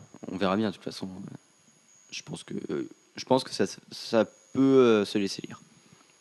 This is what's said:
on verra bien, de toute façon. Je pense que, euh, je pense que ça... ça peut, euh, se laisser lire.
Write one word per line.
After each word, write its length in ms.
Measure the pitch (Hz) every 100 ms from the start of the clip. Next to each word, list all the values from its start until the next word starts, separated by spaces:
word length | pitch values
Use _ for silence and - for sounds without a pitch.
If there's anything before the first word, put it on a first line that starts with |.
| - - -
on 40 | 92
verra 200 | 92 95
bien, 140 | 110
de 40 |
toute 100 | 90
façon. 240 | - - 95 92 98 - _ _ _ _ _ _ _
Je 120 | -
pense 200 | - 82
que, 120 | - - -
euh, 180 | - - - _
je 100 | -
pense 200 | - 131
que 80 | -
ça... 140 | - 101 - -
ça 320 | - - 113 104 - _
peut, 80 | 127
euh, 440 | 135 135 123 110
se 120 | 101 110
laisser 260 | 98 - -
lire. 140 | - _ _ _ _ _ _